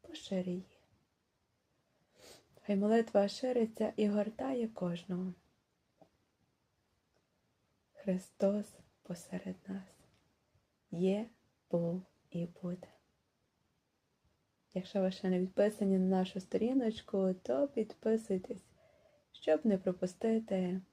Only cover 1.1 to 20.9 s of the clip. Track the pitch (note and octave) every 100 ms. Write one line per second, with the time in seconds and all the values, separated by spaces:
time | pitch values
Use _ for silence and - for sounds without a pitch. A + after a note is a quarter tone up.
1.1 | _ _ _ _ _ _ _ _ _ _
2.1 | _ - - _ - - G3 G#3 A3+ A3+
3.1 | G3+ G3+ - B3+ B3 A3+ - A3 - G#3
4.1 | G#3 G#3 A3 C4+ C4 A3+ - F3+ E3+ F3
5.1 | F3+ F#3 F3 _ _ _ _ _ _ -
6.1 | _ _ _ _ _ _ _ _ _ _
7.1 | _ _ _ _ _ _ _ _ - -
8.1 | F#3 - _ G3 G#3 G#3 - - _ -
9.1 | F3 - F3+ F#3 F#3 - F#3+ F#3+ - _
10.1 | _ _ _ _ _ _ _ _ E3 F#3
11.1 | G3+ A3+ _ _ _ _ F3 E3+ F3+ F#3
12.1 | _ _ E3+ E3+ - F3 F3+ - - _
13.1 | _ _ _ _ _ _ _ _ _ _
14.1 | _ _ _ _ _ _ F#3 F3+ G#3 F#3+
15.1 | F#3+ F#3 F#3 F#3 - G3+ G#3+ G3 F#3+ F#3
16.1 | F#3 F#3 F#3+ - - A3 C4+ A#3 A3 -
17.1 | G3+ F#3+ F#3 - C4 C#4+ - G#3+ - A3
18.1 | A3 A3 F#3+ F#3 G#3 - _ _ _ _
19.1 | _ _ - - D#4 A3+ F#3+ F#3+ F3+ F#3
20.1 | - A3+ A3+ A3+ F#3+ F3+ F#3 F#3